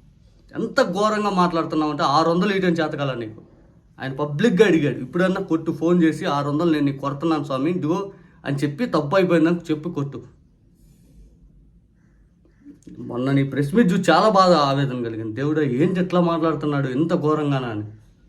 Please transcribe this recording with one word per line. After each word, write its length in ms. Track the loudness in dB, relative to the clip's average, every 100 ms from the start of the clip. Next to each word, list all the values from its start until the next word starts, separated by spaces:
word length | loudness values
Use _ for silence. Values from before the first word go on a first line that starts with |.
| -20 _ _ _ -16
ఎంత 280 | -8 -4 0
ఘోరంగా 480 | 0 0 0 0 0
మాట్లాడుతున్నావు 600 | 2 2 0 -2 -2 -2
అంటే 120 | 0
ఆరు 280 | 2 2 4
వందలు 220 | 2 2
ఇయటం 160 | 0 0
చేతకాల 460 | 0 -2 -4 -6
నీకు. 280 | -6 -8 -14 -20 _ _ _ _ -14
ఆయన 120 | -10
పబ్లిక్గా 540 | -6 -6 0 2 6 6
అడిగాడు, 320 | 4 0 -4
"ఇప్పుడన్నా 420 | -6 -2 0 0
కొట్టు 320 | -2 -4 -4
ఫోన్ 300 | -2 2 4
చేసి, 220 | 2 2
ఆరు 260 | -2 -2 -2
వందలు 220 | 0 0
నేను 120 | 2
నీకు 140 | 0 -2
కొడుతున్నాను 460 | -6 -4 -2 -2
స్వామి, 260 | -2 -2 -2
ఇదిగో" 420 | -2 -2 -2 -4 -12 -20 -14
అని 120 | -8 -4
చెప్పి, 300 | -4 -4 -2
"తప్పు 300 | -2 0 2
అయిపోయిందని 400 | 4 4 2 0
చెప్పి 340 | -4 -6 -6
కొట్టు." 320 | -6 -8 -10 -18 -20 _ _ _ _ -20 _ _ -20 -20 _ -20 _ _ _ _ _ _ _ _ _ _ _ -20 -20 -20 -16
మొన్న 340 | -10 -6 0
నీ 120 | 0
ప్రెస్ 300 | 0 -2 0
మీట్ 180 | 4 4
చూసి 180 | 4 4
చాలా 180 | 4 4
బాధ, 240 | 6 6
ఆవేదన 500 | 6 4 2 -2 -4
కలిగింది. 300 | -6 -6 -8
దేవుడా, 300 | -4 -2 0
ఏంటి 380 | 0 0 0 0
ఎట్లా 200 | 0 2
మాట్లాడుతున్నాడు 680 | 2 2 0 0 -2 -2 -2
ఇంత 260 | 0 0
ఘోరంగానా 540 | 0 0 0 0 -2 -2
అని. 160 | -8 -10 -14 -20 _